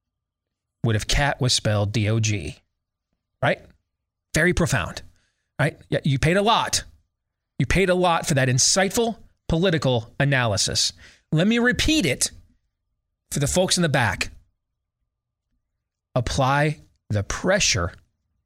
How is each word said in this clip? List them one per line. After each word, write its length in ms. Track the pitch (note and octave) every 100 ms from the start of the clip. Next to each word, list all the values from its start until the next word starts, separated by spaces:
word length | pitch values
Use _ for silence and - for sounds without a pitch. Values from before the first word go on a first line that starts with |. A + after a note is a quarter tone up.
| _ _ _ _ _ _ _ _
"What 120 | A#2 G#2
if 120 | -
cat 340 | - C#3+ -
was 120 | B2+
spelled 380 | - A2 G#2 G2+
D 160 | A2 G#2
O 100 | A2+
G?" 380 | G#2+ G#2 C#2+ - _ _ _ _ _ _ _ _
Right? 200 | C#3+ - - _ _ _ _ _ _ D#3
Very 180 | F3
profound, 480 | E3+ E3+ A#2+ D#2 - - _ _ _ _ -
right? 200 | C#3+ - -
Yeah, 120 | D3+
you 160 | - C#3
paid 180 | D#3 F#3+
a 60 |
lot. 400 | G3+ G3+ A2+ - - - _ _ _ _ _ -
You 80 | C3+
paid 240 | E3 F#3+
a 60 | F3+
lot 320 | F3+ E3 -
for 80 | C3+
that 140 | C3
insightful 680 | B2+ - F#3+ F#3+ A#3+ A3+ G#3 - _ -
political 640 | D#3+ F#3+ E3 C3+ B2 A2 -
analysis. 760 | C#3 C3+ A#2+ F#2+ - - - - - - _
Let 160 | D#3 G3
me 100 | A#3
repeat 480 | A#3+ F3 - D#4 D3+
it 240 | - - - - _ _ _ _ _ _ _ _
for 80 | -
the 80 | C#3
folks 300 | F3+ F3+ -
in 40 |
the 80 | E3
back. 400 | C3+ A2 F2 - - _ _ _ _ _ _ _ _ _ _ _ _ _ _ _ _ _
Apply 680 | B2+ - - C3 C#3+ D3+ D3+ _ _ _
the 140 | G#2
pressure 720 | G2 - F#3 G3 - F#2 E2+ - _ _ _ _